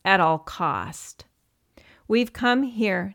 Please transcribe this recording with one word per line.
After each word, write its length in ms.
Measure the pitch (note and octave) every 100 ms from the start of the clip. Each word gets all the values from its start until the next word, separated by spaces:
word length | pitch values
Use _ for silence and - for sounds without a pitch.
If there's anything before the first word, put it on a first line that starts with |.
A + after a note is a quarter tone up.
at 160 | F#3+ F#3+
all 200 | E3 D#3+
cost. 880 | - - E3 G2+ F2 B3+ - - - _ _ _ _ _ _ _ -
We've 260 | A3+ A#3
come 300 | - A#3+ B3
here 500 | C4+ A3+ A3 F#3 F#3+